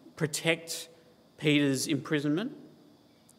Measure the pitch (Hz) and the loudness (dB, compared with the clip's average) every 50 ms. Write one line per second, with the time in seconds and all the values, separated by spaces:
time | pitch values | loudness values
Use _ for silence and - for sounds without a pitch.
0 | - - - - 160 147 156 - - 165 165 165 - - - - - - - - | -20 -20 -6 -4 -4 -2 -2 -2 0 0 0 0 -2 -10 -10 -10 -10 -14 -18 -20
1 | - - - _ _ _ _ - - 151 147 147 143 139 135 131 147 - 160 135 | -20 -20 -20 _ _ _ _ -2 2 4 4 6 4 4 2 2 0 0 -2 -2
2 | 139 - 160 147 139 147 147 165 214 254 - - - - - - - - - _ | -2 0 -2 0 2 0 0 0 -2 -4 -8 -12 -18 -20 -20 -20 -20 -20 -20 _
3 | _ _ _ _ _ _ - | _ _ _ _ _ _ -20